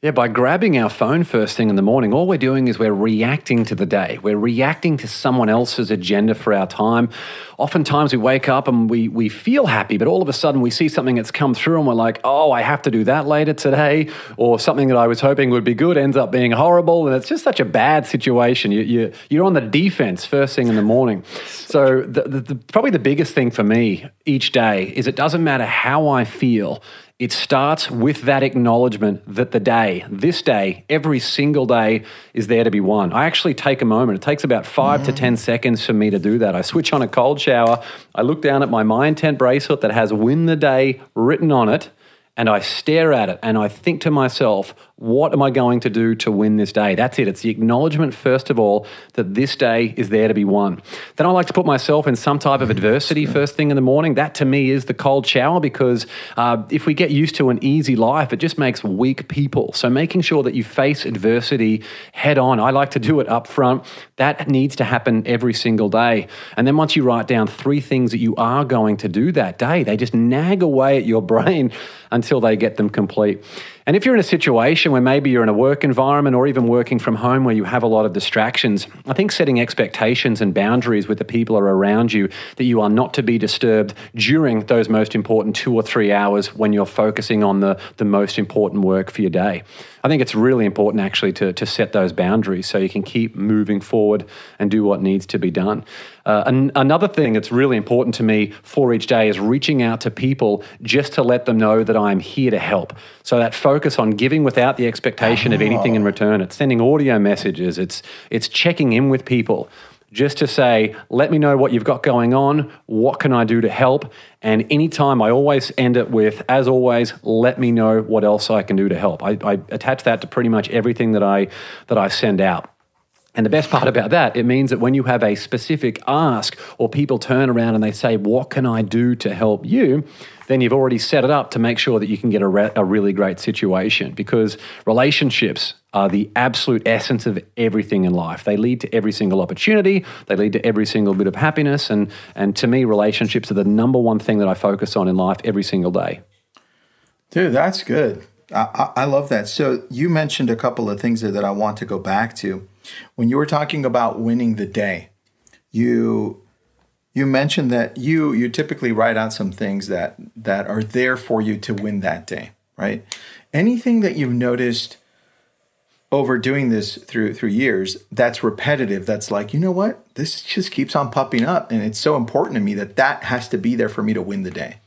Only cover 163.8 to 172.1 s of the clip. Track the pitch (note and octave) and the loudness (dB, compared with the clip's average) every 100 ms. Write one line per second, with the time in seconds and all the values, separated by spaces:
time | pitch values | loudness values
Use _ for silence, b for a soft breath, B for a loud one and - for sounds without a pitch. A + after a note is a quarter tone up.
163.8 | A#3+ A#3 G3+ D#3 C3+ A#2+ B2 B2 B2 A#2 | 0 2 0 -2 -2 0 0 0 -2 -2
164.8 | - - _ _ _ _ _ _ _ _ | -8 -14 _ _ _ _ _ _ _ _
165.8 | _ _ _ C#3 C3 B2+ B2 C#3 C3 A2 | _ _ _ -2 0 0 0 -2 0 0
166.8 | G2 - - A#2+ G#2+ - A#2 G#2 C3 G2 | -2 -10 -8 -4 -4 -4 -4 0 0 0
167.8 | F#2+ - _ - A#2+ A#2+ A#2 G#2 - D3 | -2 -6 _ -2 -2 0 -4 -4 -2 -2
168.8 | A#2+ G2 F#2+ G#2+ - G2+ G#2+ D3 F#3 F3+ | -2 -4 -4 -4 -2 -4 -4 -2 -2 0
169.8 | G#3 - _ - D#3 - - - F#3 - | -4 -6 _ -8 -6 -6 -6 -6 -4 -4
170.8 | C3+ D#3 C#3 A2+ C3+ B2+ B2 F3+ - A2+ | -2 -2 -2 -2 -2 0 0 -2 -2 -4
171.8 | G#2 A2 - | -4 -2 0